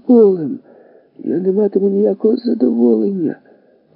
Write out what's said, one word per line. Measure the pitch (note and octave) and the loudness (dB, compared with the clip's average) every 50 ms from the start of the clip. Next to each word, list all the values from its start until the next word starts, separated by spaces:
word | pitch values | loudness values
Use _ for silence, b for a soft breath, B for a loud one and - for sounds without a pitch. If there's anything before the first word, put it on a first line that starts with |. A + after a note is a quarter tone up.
| - - | 0 2
болем. | B3+ A#3 A3 G3+ F#3+ F3+ D#3 C3+ - - - b b b b b b b b b b - | 4 6 6 4 2 0 -4 -6 -8 -10 -14 b b b b b b b b b b -14
Я | - - B2 D#3+ | -8 -6 -6 -4
не | F#3 F#3+ | -2 -2
матиму | F#3 G3+ G#3+ G3+ - G3 G3 G3+ | 0 0 0 0 0 0 0 0
ніякого | G3 G3 G#3 G#3 G3 G3+ - A3 A#3 B3 | 0 0 0 0 -2 0 0 0 0 -2
задоволення». | - A#3+ A#3 A3+ B3+ B3 A#3 A#3 A#3 B2 A3+ A3 - - G3+ F#3+ E3 B2+ - - b b b b b b b b b b _ | -2 -4 -4 0 0 0 0 2 2 2 2 2 0 -2 -4 -4 -4 -6 -6 -8 b b b b b b b b b b _